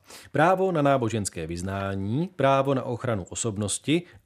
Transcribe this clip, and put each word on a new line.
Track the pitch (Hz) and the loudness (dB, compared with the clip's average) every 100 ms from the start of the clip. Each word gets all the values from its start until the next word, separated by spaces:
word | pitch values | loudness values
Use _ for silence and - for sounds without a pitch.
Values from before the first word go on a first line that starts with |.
| - - - | -20 -20 -4
Právo | 139 170 185 190 | 2 4 4 2
na | 160 | 2
náboženské | 143 135 110 110 95 87 80 | 4 4 2 -2 -4 -6 -8
vyznání, | 85 95 98 98 98 98 131 180 - | -6 -6 -4 -4 -4 -4 -2 -4 0
právo | 135 139 135 | 2 2 2
na | 127 | -2
ochranu | 123 117 123 104 85 | -2 -6 -4 -4 -6
osobnosti | - 117 98 101 - - 170 - - | -6 -6 -4 -4 -4 0 -2 -2 -16